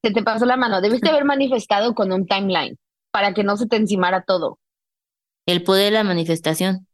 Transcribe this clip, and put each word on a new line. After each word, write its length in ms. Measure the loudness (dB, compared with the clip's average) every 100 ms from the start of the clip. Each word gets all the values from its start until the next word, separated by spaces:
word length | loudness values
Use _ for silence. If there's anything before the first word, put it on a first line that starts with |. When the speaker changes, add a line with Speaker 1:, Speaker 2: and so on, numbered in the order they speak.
Speaker 1:
Se 60 | 0
te 120 | 0
pasó 220 | 0 0 0
la 100 | 2
mano. 240 | 0 0
Debiste 280 | 0 2 2
haber 160 | 2
manifestado 680 | 2 0 0 -2 0 0 0
con 160 | -2 -2
un 140 | -2 -2
timeline 500 | -2 0 -2 -4 -10 _ _ _
para 220 | -2 -2
que 100 | 0
no 120 | -2 -2
se 100 | 0
te 80 | 0
encimara 460 | 0 0 0 0
todo. 360 | 0 -2 -2 -8 _ _ _ _ _ _ _ _ -2
Speaker 2:
El 160 | -2
poder 220 | 2 2 4
de 60 | 2
la 40 |
manifestación 800 | 0 -2 -2 -2 -2 -2 -2 -2 -8